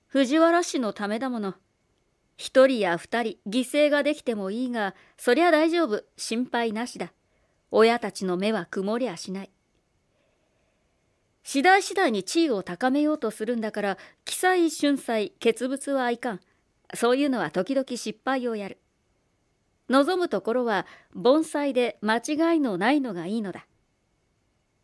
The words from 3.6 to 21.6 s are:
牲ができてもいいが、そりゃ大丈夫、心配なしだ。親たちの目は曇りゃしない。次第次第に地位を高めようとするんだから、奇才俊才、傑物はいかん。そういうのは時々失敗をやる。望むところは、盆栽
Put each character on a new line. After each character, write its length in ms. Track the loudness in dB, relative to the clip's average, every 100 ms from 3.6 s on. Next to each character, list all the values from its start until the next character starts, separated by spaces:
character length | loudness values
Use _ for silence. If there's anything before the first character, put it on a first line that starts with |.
牲 280 | 0 2 4
が 140 | 4
で 100 | 0
き 80 | -2
て 140 | -4 -4
も 160 | -4
い 140 | -4 -4
い 40 |
が、 260 | -2 -4 -6 _ -4
そ 160 | 0
り 100 | 4
ゃ 60 | 4
大 220 | 4 4
丈 140 | 2 0
夫、 180 | -2 -6 -12
心 280 | -6 -4 -4
配 280 | -4 -4
な 120 | -4 -8
し 140 | -10
だ。 120 | -12 _ _ _ _ _ -2
親 280 | 4 4 4
た 120 | -4
ち 140 | -6 -4
の 120 | -2
目 140 | 0
は 160 | -2 -4
曇 300 | -6 -4 -4
り 120 | -4
ゃ 80 | -8
し 140 | -10
な 120 | -10
い。 80 | -12 _ _ _ _ _ _ _ _ _ _ _ _ _ _ _ _ _ _ _
次 200 | -6 2
第 180 | 4 4
次 140 | 2 0
第 160 | 0
に 120 | 0
地 220 | -2 0 0
位 40 |
を 100 | 0
高 280 | -4 -2 0
め 100 | 2
よ 120 | 0
う 40 | 0
と 140 | -4
す 140 | -4 -4
る 120 | -4
ん 40 |
だ 100 | -4
か 100 | -4
ら、 160 | -4 -4 -10 _ -10
奇 100 | 0
才 340 | 2 4 2
俊 280 | 2 0 0
才、 340 | -2 -2 -4 -2
傑 280 | 0 0 -2
物 240 | -4 -4
は 200 | -2 -2
い 60 | -2
か 160 | -4
ん。 60 | -8 _ _ _ _ -16
そ 180 | -2 2
う 60 | 2
い 80 | 2
う 40 |
の 100 | 0
は 120 | -2
時 220 | -2 -2
々 120 | -2 -2
失 300 | -6 -8 -8
敗 240 | -4 -4 -4
を 80 | -6
や 140 | -10
る。 80 | -14 _ _ _ _ _ _ _ _ _ _ 0
望 280 | 2 4 0
む 120 | 0
と 120 | -2
こ 120 | -2
ろ 120 | -2 0
は、 200 | -2 -4 -12 _
盆 300 | 0 4 4
栽 300 | 2 -2